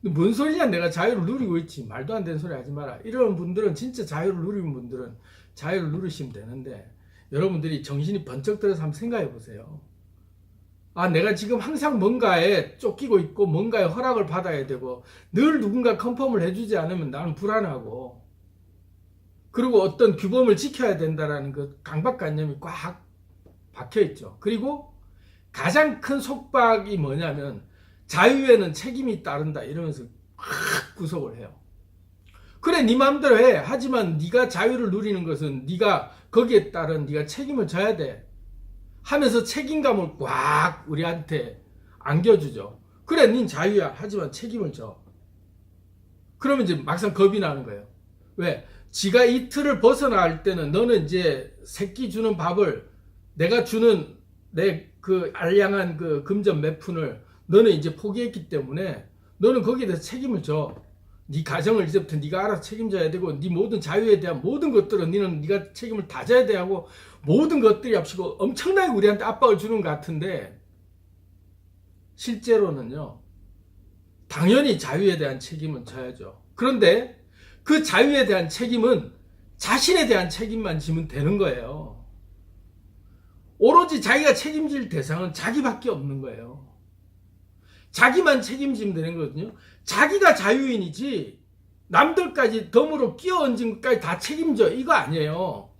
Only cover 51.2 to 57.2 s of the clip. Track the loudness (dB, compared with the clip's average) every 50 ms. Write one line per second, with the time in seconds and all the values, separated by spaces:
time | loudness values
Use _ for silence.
51.2 | 0 0 0 0 -6 -14 -18 -20 -20 -18 -8 -8 -8 -8 -6 -8 -8 -6 -4 -2
52.2 | -2 -2 -2 -2 -2 -2 0 0 0 0 0 -6 -10 -18 _ -20 _ -20 _ -20
53.2 | _ -20 _ -2 0 2 2 2 0 0 0 4 4 6 4 4 0 -6 -14 -20
54.2 | -20 _ _ _ _ _ -4 0 0 0 0 -2 -8 -16 _ _ -4 -2 -2 -2
55.2 | -2 -4 -6 -4 -2 2 4 4 4 4 2 0 -2 -2 -4 -6 -4 -2 -4 -4
56.2 | -2 -2 -4 0 2 0 0 2 0 -4 -4 -6 -10 -8 -6 -6 -6 -6 -8 -12